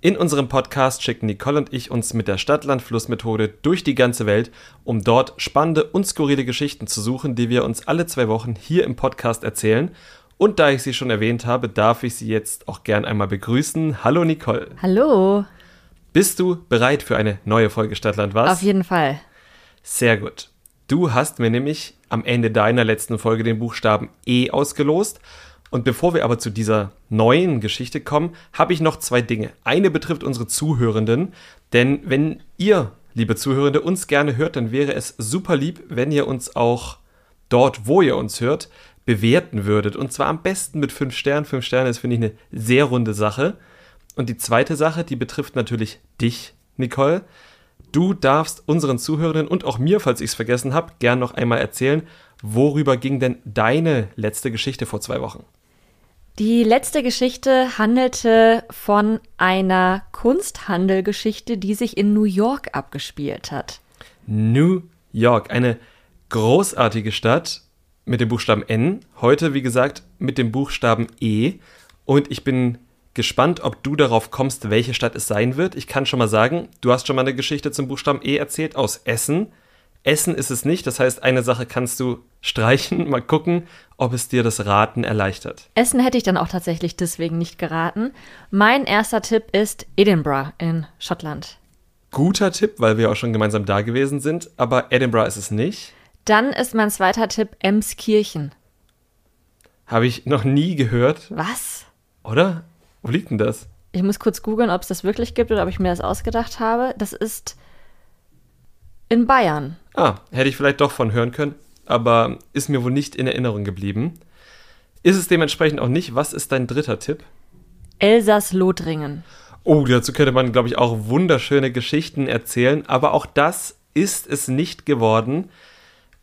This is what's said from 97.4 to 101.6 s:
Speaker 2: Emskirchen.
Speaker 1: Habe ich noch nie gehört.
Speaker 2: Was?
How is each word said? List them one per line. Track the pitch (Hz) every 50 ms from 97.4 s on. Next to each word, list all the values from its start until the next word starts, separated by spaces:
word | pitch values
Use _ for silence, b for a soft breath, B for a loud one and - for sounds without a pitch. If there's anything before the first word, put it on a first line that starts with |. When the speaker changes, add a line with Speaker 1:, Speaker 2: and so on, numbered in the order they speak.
| 220 202 - _
Speaker 2:
Emskirchen. | - 190 202 214 208 - - - - - 214 214 208 - - 160 147 139 - _ _ _ _ _ _ _ _ _ _ _ _ _ _ _ _ _ _ _ _ _ _ _ _ _ _
Speaker 1:
Habe | - 120 113 117
ich | 123 120 - -
noch | 131 143 127 104
nie | 135 135 143 156 180 180
gehört. | 143 139 113 113 120 120 135 156 - - -
Speaker 2:
Was? | - 156 160 190 247 -